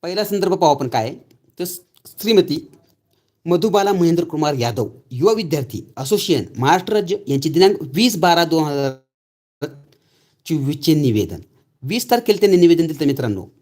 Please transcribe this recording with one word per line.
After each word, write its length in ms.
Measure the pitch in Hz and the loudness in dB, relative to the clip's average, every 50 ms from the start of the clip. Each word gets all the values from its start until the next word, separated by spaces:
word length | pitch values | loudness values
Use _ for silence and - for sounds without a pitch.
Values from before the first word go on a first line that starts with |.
| - | -8
पहिला 200 | 175 185 202 208 | -6 -4 -4 -4
संदर्भ 300 | 165 196 202 196 190 175 | -4 -2 -2 0 0 0
पाहू 220 | 190 180 156 143 | 2 4 2 2
आपण 120 | - 139 | 2 -2
काय, 280 | 123 - 120 110 123 151 - _ _ _ _ _ _ _ _ | -4 -2 -2 -4 -4 -8 -12 _ _ _ _ _ _ _ _
तर 40 | 180 180 - - _ _ _ _ _ | -10 -10 -10 -14 _ _ _ _ _
श्रीमती 680 | - - - - 214 226 196 - - 147 - - - - _ _ _ _ _ _ _ _ _ _ _ _ _ _ | -20 -18 -8 -2 2 4 4 4 2 -2 -6 -6 -14 -20 _ _ _ _ _ _ _ _ _ _ _ _ _ _
मधुबाला 480 | 165 175 175 208 220 185 208 196 202 196 | -2 0 0 2 2 2 2 2 2 2
महेंद्र 300 | 185 175 170 165 170 170 | 2 2 2 2 0 -2
कुमार 300 | 165 156 151 156 147 143 | -4 -4 -2 -2 -2 -2
यादव, 360 | 127 117 120 113 123 113 - - - _ _ | -2 -4 -4 -2 -4 -6 -6 -8 -18 _ _
युवा 220 | 131 123 156 208 226 | -6 0 0 0 0
विद्यार्थी 600 | 214 208 156 156 147 131 - - 131 - - - | 0 -2 -4 -4 -6 -6 -8 -10 -14 -14 -14 -14
असोसिएशन, 480 | - 135 139 208 196 - - 165 131 92 - - | -12 -4 -2 -2 -2 0 0 -2 -2 -2 -6 -8
महाराष्ट्र 360 | - 127 139 170 185 180 - 214 | -2 2 2 2 2 0 -2 -2
राज्य, 240 | 214 202 170 196 202 - | -2 -2 -2 -6 -6 -4
यांचे 220 | - 139 139 139 160 | -4 -4 -2 -2 -2
दिनांक 260 | 139 165 190 196 202 - | 2 4 4 4 4 0
वीस 360 | 160 131 127 170 233 247 202 | -6 -8 -2 0 0 0 2
बारा 280 | 175 160 175 170 170 170 | 2 2 4 4 4 2
दोन 180 | 160 165 160 156 | 2 2 0 0
हजार 280 | 147 143 143 139 135 131 131 131 _ _ _ _ _ _ _ _ _ _ _ 147 143 - - _ _ _ _ _ _ _ _ _ _ _ _ _ | 0 -2 -2 -2 -4 -4 -8 _ _ _ _ _ _ _ _ _ _ _ _ -12 -12 -12 -18 _ _ _ _ _ _ _ _ _ _ _ _ _
चोवीसचे 480 | - 165 147 135 139 151 143 - 165 156 | -6 -4 -2 -2 -4 -6 -2 0 2 2
निवेदन, 460 | 151 147 131 110 107 98 80 85 78 - _ _ _ _ _ _ _ | 4 2 2 2 0 -2 -2 -6 -14 -16 _ _ _ _ _ _ _
वीस 300 | - 131 190 240 240 - | -8 -6 -6 -6 0 0
तारखेला 280 | 247 233 233 - 208 190 | 0 0 2 0 0 2
त्यांनी 180 | 208 196 190 | 4 4 6
निवेदन 300 | 175 175 170 170 165 165 | 6 6 6 6 4 2
दिलं 180 | 160 151 139 156 | -2 -2 -2 -2
मित्रांनो 400 | 139 135 135 127 113 101 95 92 - _ _ | -2 0 -2 -2 -4 -4 -6 -8 -14 _ _